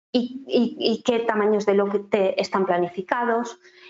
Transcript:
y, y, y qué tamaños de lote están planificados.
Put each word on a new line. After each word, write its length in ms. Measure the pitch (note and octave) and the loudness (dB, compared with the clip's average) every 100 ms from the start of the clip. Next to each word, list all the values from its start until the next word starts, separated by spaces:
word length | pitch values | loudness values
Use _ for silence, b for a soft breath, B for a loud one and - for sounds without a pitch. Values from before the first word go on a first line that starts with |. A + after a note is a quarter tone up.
| _ | _
y, 320 | B3+ B3 - B3 | -2 -2 -8 -2
y, 300 | B3 A3+ - | 0 0 0
y 240 | - A3+ | -2 -2
qué 180 | - A#3 | 0 -2
tamaños 460 | A#3 G#3+ G#3 G#3+ G#3+ | 0 0 2 2 2
de 80 | |
lote 640 | G3 G3+ G3+ G3+ G#3+ F#3+ - | 2 2 -2 -2 0 2 0
están 240 | - G3+ | -2 0
planificados. 920 | F#3 F3 F3 F#3 F#3 B3 A#3 A#3 A#3+ - B B | 0 0 0 -4 -6 -4 -2 -2 -4 -12 B B